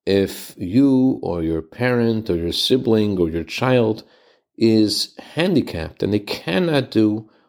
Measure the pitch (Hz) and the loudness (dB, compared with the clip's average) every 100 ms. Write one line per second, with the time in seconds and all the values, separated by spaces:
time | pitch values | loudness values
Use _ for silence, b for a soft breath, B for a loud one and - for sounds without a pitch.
0 | - 98 95 - - - 90 113 139 131 | 0 0 0 -4 -16 -12 -2 2 4 4
1 | 131 - 92 87 80 80 80 - 123 120 | 2 0 -4 -4 -2 -4 -6 -4 0 2
2 | 117 110 110 85 85 82 - 131 123 110 | 0 0 -2 -2 -2 -4 0 0 2 2
3 | 104 95 85 82 82 - 127 127 110 110 | 2 0 0 -2 -6 -4 0 2 2 -2
4 | - b b b b - 110 110 107 95 | -8 b b b b 0 2 4 2 0
5 | - - - - 180 160 - 85 80 - | -6 -10 -10 -2 0 0 -2 -6 -10 -4
6 | 98 104 104 - - 185 175 147 120 113 | -2 -2 -4 -8 -4 -2 0 0 0 2
7 | 107 107 113 b | 2 0 -8 b